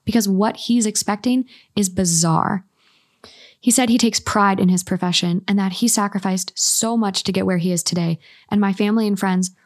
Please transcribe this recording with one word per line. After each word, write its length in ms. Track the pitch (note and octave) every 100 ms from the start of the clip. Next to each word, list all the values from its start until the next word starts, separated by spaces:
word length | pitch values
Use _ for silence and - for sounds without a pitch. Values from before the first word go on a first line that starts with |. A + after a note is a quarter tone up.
because 240 | - A#3 G#3
what 280 | F#3+ G#3+ -
he's 300 | - A#3+ G#3+
expecting 580 | G#3+ - G#3 B3 B3+ B3+ - _ -
is 120 | F#3+
bizarre. 760 | F3+ F3+ E3 E3+ D#3+ - F#3 - _ _ _ _ _ - - - _
He 120 | B3
said 160 | B3 B3
he 100 | A#3
takes 220 | A3+ -
pride 400 | - G#3+ G3+ G3
in 80 | F#3
his 160 | F3+
profession 580 | - F3+ F3+ F3 F3 F3+ F#3
and 100 | G3+
that 140 | F#3+
he 160 | F3+ A#3
sacrificed 640 | A3 G3+ G3+ F#3+ F#3 -
so 420 | - - - A3+ A#3
much 280 | G#3 F#3
to 80 | -
get 120 | F#3+
where 140 | F#3+ F3+
he 140 | F3+
is 100 | F3
today, 380 | - F3 E3+ E3 - - _
and 120 | G#3
my 120 | G3
family 360 | F#3 G#3 A3+ G#3+
and 100 | G3
friends 320 | G3 F#3 F#3 -